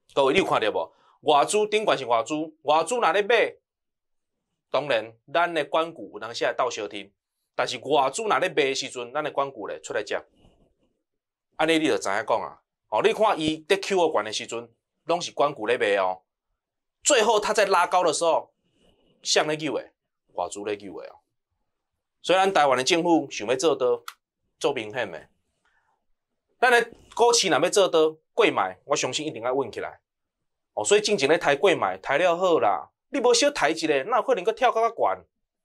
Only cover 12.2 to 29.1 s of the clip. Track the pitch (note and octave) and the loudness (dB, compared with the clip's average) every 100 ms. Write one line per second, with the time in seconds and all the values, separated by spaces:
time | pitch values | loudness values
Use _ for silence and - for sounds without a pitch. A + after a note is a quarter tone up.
12.2 | G#2+ A2 D#2 D2 _ _ - G#2+ G3 G3+ | -2 -4 -4 -14 _ _ -4 0 0 2
13.2 | G#3+ D#3 D#3 D#3 - F#3+ - F#3 D#3+ A2+ | 0 0 -2 -4 -2 -4 0 0 0 0
14.2 | G#2+ G#2+ A2+ A#2 A#2 _ _ _ - F3 | -4 -8 -8 -10 -12 _ _ _ -4 -4
15.2 | - - C#3+ - G#2+ B2 G#2+ G2+ F#2 F#2 | -4 -2 -2 -2 -2 0 2 2 0 -4
16.2 | _ _ _ _ _ _ _ _ - C4 | _ _ _ _ _ _ _ _ 0 2
17.2 | G#3+ G#3 A3 G#3+ F#3+ F#3 F3 F3+ E3+ C#3+ | 4 2 0 0 2 2 2 2 2 0
18.2 | E3 C3 - _ _ _ _ _ _ _ | 0 0 -4 _ _ _ _ _ _ _
19.2 | - G3 D3+ D#3 D3+ A2+ - _ _ _ | -2 0 0 -2 -4 -6 -8 _ _ _
20.2 | _ - F2 G2+ G#2 G2+ G2+ C#2+ A1+ - | _ -8 -8 -6 -8 -8 -10 -16 -18 -20
21.2 | _ _ _ _ _ _ _ _ _ _ | _ _ _ _ _ _ _ _ _ _
22.2 | - F#3 G3 F#3+ C#3+ B2+ C3 E3+ E3+ D#3+ | 0 2 4 4 4 2 2 2 4 2
23.2 | C#3 - G#2+ C3+ E3 C3+ B2 A#2+ - - | 2 -8 -2 0 2 2 0 0 -4 -20
24.2 | _ _ _ - D3+ B2+ G#2+ B2 G#2 D#2 | _ _ _ -4 -4 -4 -8 -6 -8 -8
25.2 | - _ _ _ _ _ _ _ _ _ | -18 _ _ _ _ _ _ _ _ _
26.2 | _ _ _ - B3+ A#3+ - - _ - | _ _ _ 0 4 4 2 -12 _ 2
27.2 | A#3+ A#3 F#3+ C#3 F3+ G3+ F3+ D#3+ D#3 D#3 | 4 4 2 2 2 2 2 4 2 -2
28.2 | _ - F#3 B2 F#2+ F#2 C3 D3+ C3 | _ 0 2 2 -4 -6 -4 -2 -2